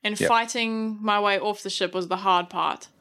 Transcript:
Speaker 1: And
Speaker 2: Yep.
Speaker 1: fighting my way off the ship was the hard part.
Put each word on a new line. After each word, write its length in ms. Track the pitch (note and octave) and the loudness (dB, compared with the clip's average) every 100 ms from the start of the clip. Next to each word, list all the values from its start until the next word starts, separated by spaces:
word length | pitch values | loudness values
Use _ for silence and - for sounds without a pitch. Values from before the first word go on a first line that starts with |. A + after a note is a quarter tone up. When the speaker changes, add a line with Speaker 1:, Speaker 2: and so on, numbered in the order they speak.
Speaker 1:
And 160 | - G#3 | -4 0
Speaker 2:
Yep. 80 | A#3+ | 4
Speaker 1:
fighting 720 | A#3 A#3 B3 A3+ A3 A3 G#3+ | 4 2 -2 -2 -2 -4 -4
my 180 | G#3+ G#3 | 0 2
way 200 | G#3 G3 | 2 2
off 240 | G#3 G3+ | 0 -4
the 80 | G3 | -6
ship 240 | - F3+ F3+ | -2 -2 -2
was 120 | F3+ | -2
the 100 | F#3 | -2
hard 340 | F#3+ F3+ F3 | 2 2 2
part. 360 | F3+ D#3+ - - _ | -2 -2 -4 -10 _